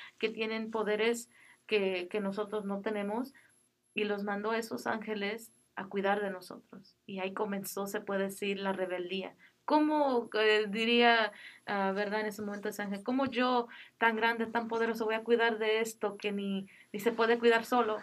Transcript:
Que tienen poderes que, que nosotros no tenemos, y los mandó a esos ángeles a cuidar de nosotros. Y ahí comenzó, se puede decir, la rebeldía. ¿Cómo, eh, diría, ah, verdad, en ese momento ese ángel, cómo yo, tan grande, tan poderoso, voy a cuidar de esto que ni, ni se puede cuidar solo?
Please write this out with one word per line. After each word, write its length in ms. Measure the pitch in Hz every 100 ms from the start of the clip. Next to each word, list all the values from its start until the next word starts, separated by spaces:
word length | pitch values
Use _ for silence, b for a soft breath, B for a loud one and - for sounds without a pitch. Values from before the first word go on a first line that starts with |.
| B _
Que 120 | 220
tienen 420 | 220 220 220 220
poderes 580 | 220 208 208 226 233 - B B B -
que, 400 | 214 190 185 180
que 120 | 214
nosotros 440 | 196 196 202 214 202
no 160 | 196
tenemos, 520 | 208 208 202 220 262 B B B _ _ _
y 120 | - 208
los 180 | 202
mandó 260 | 208 202 208
a 60 | 226
esos 300 | 226 247 -
ángeles 640 | 220 214 214 202 226 - _ _ -
a 80 | 196
cuidar 340 | 202 196 208
de 80 | 202
nosotros. 640 | 185 185 - _ 196 - _ -
Y 140 | 196
ahí 140 | 190
comenzó, 520 | 196 214 202 196 202 196
se 120 | 214
puede 220 | 208 196 196
decir, 340 | 196 202 196
la 120 | 196
rebeldía. 600 | 190 185 180 175 190 - - B B -
¿Cómo, 640 | 302 302 302 285 240 220 214
eh, 260 | 214 214 214
diría, 640 | 214 226 240 240 233 214 B B B -
ah, 260 | 202 196
verdad, 280 | 190 202 214
en 60 | 214
ese 140 | 208
momento 280 | 208 202 208
ese 120 | 208
ángel, 220 | 202 196
cómo 220 | 202 262 269
yo, 420 | 240 254 247 240 B B _
tan 180 | 226 220
grande, 300 | 226 226 220
tan 200 | 233 226
poderoso, 340 | 226 226 226 220
voy 100 | 220
a 80 |
cuidar 340 | 220 233 233 214
de 200 | 220 220
esto 360 | 226 - 208 202
que 140 | 208
ni, 360 | 202 196 196 196 B B
ni 60 | 208
se 120 | 233
puede 280 | 233 226 233
cuidar 260 | 233 226 226
solo? 320 | 247 220 214